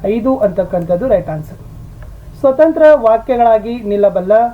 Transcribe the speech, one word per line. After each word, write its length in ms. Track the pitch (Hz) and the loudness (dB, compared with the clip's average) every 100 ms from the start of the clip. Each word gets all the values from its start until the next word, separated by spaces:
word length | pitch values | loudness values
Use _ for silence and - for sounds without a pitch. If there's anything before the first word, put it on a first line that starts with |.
| 196 | -2
ಐದು 320 | 226 233 262 | -2 -2 0
ಅಂತಕ್ಕಂಥದ್ದು 680 | 202 175 180 185 170 180 254 | 0 -2 -4 -4 -2 -2 0
ರೈಟ್ 220 | 202 170 | -2 -2
ಆನ್ಸರ್. 280 | 156 151 - - - - - - - - - | -10 -10 -16 -20 -20 -20 -18 -18 -18 -20 -2
ಸ್ವತಂತ್ರ 440 | 277 262 320 320 311 | -2 4 2 4 4
ವಾಕ್ಯಗಳಾಗಿ 840 | 294 226 226 226 240 233 220 214 240 | 6 4 0 0 0 2 2 0 -8
ನಿಲ್ಲಬಲ್ಲ 540 | 208 202 202 180 185 214 240 | -4 0 0 0 2 2 2